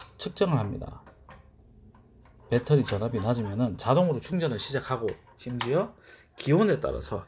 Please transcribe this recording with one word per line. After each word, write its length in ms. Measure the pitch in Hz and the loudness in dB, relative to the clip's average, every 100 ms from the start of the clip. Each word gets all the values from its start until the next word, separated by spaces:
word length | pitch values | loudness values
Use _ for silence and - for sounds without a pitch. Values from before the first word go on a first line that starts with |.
| - - | -16 -8
측정을 400 | - - 190 139 | -4 0 2 2
합니다. 440 | 101 - - - - - - - - - - - - - - - - - - | 0 -6 -10 -14 -18 -20 -20 -20 -20 -20 -20 -20 -20 -20 -20 -20 -20 -18 -2
배터리 320 | 120 - 147 | 0 4 4
전압이 380 | 117 101 113 117 | 4 0 -2 -2
낮으면은 580 | 101 120 104 101 123 90 | 0 0 -2 -2 -2 -2
자동으로 440 | 110 143 180 135 | 2 4 4 0
충전을 360 | - 180 160 110 | -2 -2 -2 -2
시작하고 500 | - 135 - 127 110 90 - - | -2 -2 -2 -4 -4 -6 -12 -16
심지어 560 | 123 123 117 151 226 - - - - - | -8 -6 0 0 -2 -6 -20 -20 -20 -6
기온에 400 | - 160 214 151 | 2 4 6 2
따라서 480 | 67 65 - 101 | 0 -2 -4 -4